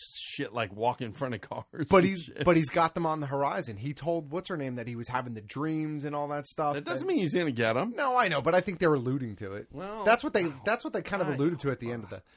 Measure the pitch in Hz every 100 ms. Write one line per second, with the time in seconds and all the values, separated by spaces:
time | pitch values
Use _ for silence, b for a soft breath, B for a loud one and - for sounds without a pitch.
0 | - - - - 123 117 104 98 117 120
1 | 120 101 131 110 - 120 - - 143 185
2 | 185 185 - - 151 165 143 170 165 180
3 | 165 156 139 139 139 196 147 101 135 139
4 | 156 170 143 165 180 170 135 123 120 117
5 | 117 127 127 110 104 135 156 156 156 151
6 | 147 147 147 147 143 - 147 143 220 349
7 | 370 320 165 180 160 120 113 120 214 240
8 | 277 254 202 143 151 180 180 165 170 147
9 | 120 139 120 98 101 101 117 135 190 214
10 | 202 233 294 208 170 135 202 233 311 208
11 | - 196 160 135 151 170 143 123 117 120
12 | 104 98 -